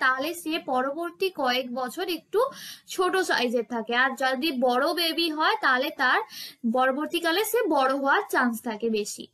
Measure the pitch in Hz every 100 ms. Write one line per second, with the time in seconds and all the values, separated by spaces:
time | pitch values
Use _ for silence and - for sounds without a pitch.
0 | 269 262 294 339 311 330 339 254 262 294
1 | 339 339 381 370 262 247 247 240 254 311
2 | 359 330 - 392 523 - - - - -
3 | 359 381 370 - 247 240 226 240 220 240
4 | 269 254 262 262 320 262 247 247 294 339
5 | 330 302 339 311 330 440 311 254 285 -
6 | 254 330 466 - - - 233 254 262 269
7 | 302 339 339 330 427 453 440 277 262 277
8 | 269 339 403 339 247 226 247 208 233 220
9 | 208 - -